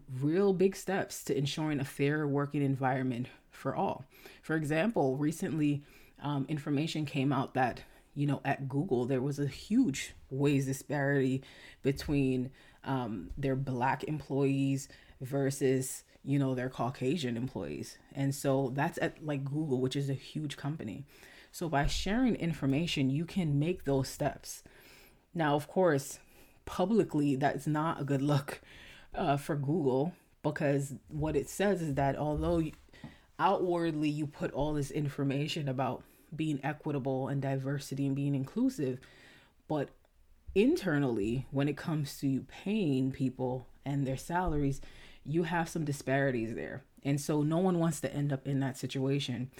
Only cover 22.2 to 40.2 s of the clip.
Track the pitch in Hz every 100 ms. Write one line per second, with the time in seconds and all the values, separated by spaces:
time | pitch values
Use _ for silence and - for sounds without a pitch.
22.2 | 254 196 165 156 139 135 170 - 135 139
23.2 | 170 196 165 143 151 185 - 135 131 -
24.2 | 147 - - - - - - - - -
25.2 | _ 170 151 147 143 - 185 139 139 -
26.2 | - - - - - - 185 220 160 151
27.2 | 143 131 139 143 151 151 160 - 139 139
28.2 | 143 143 - - - - - - - -
29.2 | 175 143 143 151 135 170 139 127 156 -
30.2 | _ _ 151 143 147 143 143 127 - 156
31.2 | 156 147 - - 202 185 160 139 139 -
32.2 | 151 151 160 170 156 - - - - -
33.2 | - - 165 196 180 175 165 151 151 147
34.2 | 147 - 180 120 151 151 139 143 143 139
35.2 | 139 139 147 165 139 131 127 127 - -
36.2 | - 151 156 143 - 147 156 143 127 131
37.2 | 127 139 139 135 131 143 - 135 139 139
38.2 | 139 139 135 - 262 262 131 127 - -
39.2 | - - - _ - 151 - - _ _